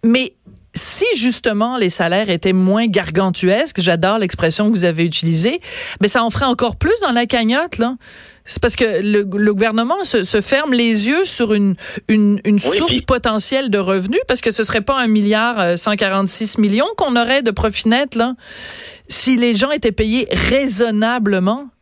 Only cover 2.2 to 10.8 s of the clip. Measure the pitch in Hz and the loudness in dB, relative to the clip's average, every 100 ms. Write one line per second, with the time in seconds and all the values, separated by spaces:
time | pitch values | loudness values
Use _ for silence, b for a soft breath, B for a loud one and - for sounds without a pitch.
2.2 | 208 170 190 185 185 208 226 190 160 160 | 0 -2 0 2 2 2 2 0 -2 0
3.2 | 190 180 180 208 320 - 180 170 185 220 | 0 0 0 0 0 -2 0 2 2 0
4.2 | 190 - 165 160 214 220 175 160 170 156 | -2 -2 -2 0 0 2 0 0 -2 0
5.2 | 165 160 190 349 B B B B 202 254 | 0 2 0 -2 B B B B 0 2
6.2 | 233 - 277 254 240 185 311 466 370 240 | 0 0 0 0 -2 -2 0 0 0 0
7.2 | 240 247 220 262 339 - 233 254 B B | 0 0 2 0 -2 -2 -4 -4 B B
8.2 | B B - - 240 - 226 180 208 208 | B B -6 -2 0 0 0 0 0 0
9.2 | 202 196 208 202 226 220 233 359 381 233 | 0 0 2 2 0 0 -2 -2 0 0
10.2 | 190 214 196 269 302 247 | 0 0 2 0 2 2